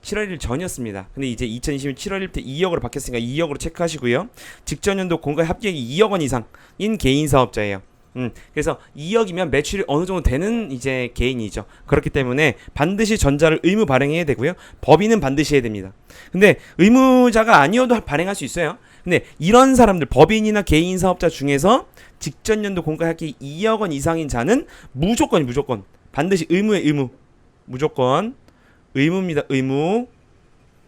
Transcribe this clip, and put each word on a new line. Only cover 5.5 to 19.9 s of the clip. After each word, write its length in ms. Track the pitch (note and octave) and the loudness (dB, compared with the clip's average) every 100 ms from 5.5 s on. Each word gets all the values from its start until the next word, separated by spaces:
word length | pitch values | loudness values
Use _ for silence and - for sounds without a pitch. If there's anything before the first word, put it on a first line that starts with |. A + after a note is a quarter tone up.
| F3+ G#3 D#3+ | -4 -6 -6
이 220 | A#2 D3+ | -2 0
억 100 | G#3 | 2
원 100 | G3 | 0
이상인 760 | C#3 B2 - - _ - G3+ A3 | -2 -4 -6 -16 _ -8 -4 -2
개인 280 | C3+ C#3 D3+ | 0 2 2
사업자예요. 520 | C#3 A#2+ - G#2 G2 - _ _ B2+ | 2 2 -2 -6 -6 -12 _ _ -10
음, 140 | B2 - - | -10 -10 -12
그래서 240 | D3+ D3+ C3+ - | -6 -6 -6 -10
이 220 | C#3+ D#3 A3+ | -14 -4 -2
억이면 360 | G#3+ F3 E3+ | -2 -4 -2
매출이 340 | C3+ D3 G3+ - | -2 -2 -4 -2
어느 180 | C#3+ F3+ | -2 -2
정도 160 | F#3 | -2
되는 480 | A2+ B2+ G3 A#3 G3 | -2 0 -2 -4 -6
이제 380 | C3 C3 C3 B2 | -8 -4 -4 -4
개인이죠. 500 | - B2 B2+ G#2+ G#2+ G2+ - - | -2 -2 -2 -6 -8 -12 -16 -2
그렇기 240 | D3 D3 | -2 0
때문에 460 | D3 B2+ C3 D3+ - - | -2 -2 0 0 0 -8
반드시 440 | - D3+ G3+ G#3+ A3 | -4 -2 0 0 0
전자를 440 | C#3+ C#3+ D#3+ D#3+ | 2 2 2 2
의무 220 | E3 G#3 G3 | 2 2 2
발행해야 400 | C3 C#3 D#3+ D#3+ | 2 0 -2 -2
되고요. 260 | A2 C#3 F3+ - - | -2 -4 -6 -12 -4
법인은 400 | - D#3+ G#3 A3+ | 4 4 6 2
반드시 320 | C3+ C#3 C#3+ C#3+ | 0 -2 0 0
해야 60 | |
됩니다. 320 | A#2 G#2 F#2+ - _ - - | 0 -6 -12 -16 _ -20 -8
근데 240 | F3+ G3 C3+ - - | 4 4 4 -2 2
의무자가 840 | F#3+ B3+ C4 B3+ B3 A3 A3 F3+ | 6 6 6 6 6 4 4 4
아니어도 400 | C#3+ A#3 B3+ A3+ | 4 2 2 0
발행할 340 | - C#3+ F#3 G3+ | 0 -4 -2 -6
수 80 | |
있어요. 340 | C3+ E3+ D#3 G#3 _ - F3 | -8 -4 -4 -6 _ -14 -2
근데 180 | E3 - - | -2 -2 -6
이런 360 | D#3 A#3+ C4+ B3+ | 4 6 8 6
사람들, 320 | A3+ | 6